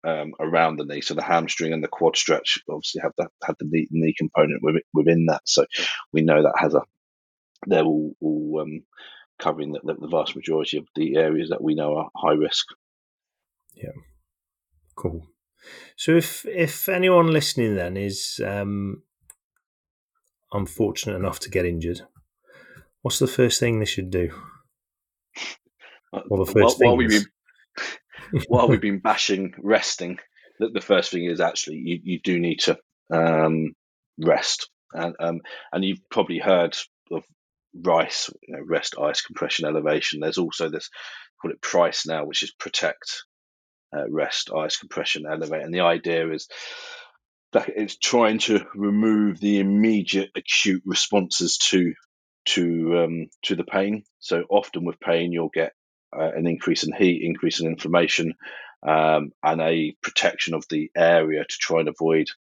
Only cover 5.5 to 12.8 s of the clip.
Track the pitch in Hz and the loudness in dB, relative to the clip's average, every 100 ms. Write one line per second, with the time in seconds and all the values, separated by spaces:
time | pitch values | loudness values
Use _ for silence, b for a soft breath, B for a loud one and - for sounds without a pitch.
5.5 | - 69 B B B B 78 80 76 76 | 2 2 B B B B 2 4 6 4
6.5 | - 76 73 - _ _ _ _ _ _ | 4 2 2 -2 _ _ _ _ _ _
7.5 | _ 98 95 80 78 76 - 80 78 76 | _ 0 2 4 0 -2 -4 -4 -2 -4
8.5 | 78 76 76 _ B B B B - 80 | -6 -6 -10 _ B B B B -6 -4
9.5 | 78 73 71 76 - 78 82 73 - - | -2 -6 -6 -6 -8 -2 -2 -2 -6 -2
10.5 | 78 76 73 69 - 80 71 78 78 78 | -2 -2 -6 -8 -4 0 2 2 2 -2
11.5 | - 78 78 76 76 78 - 82 76 76 | -2 -2 0 0 -2 -4 -2 0 2 2
12.5 | - - - | -2 -6 -14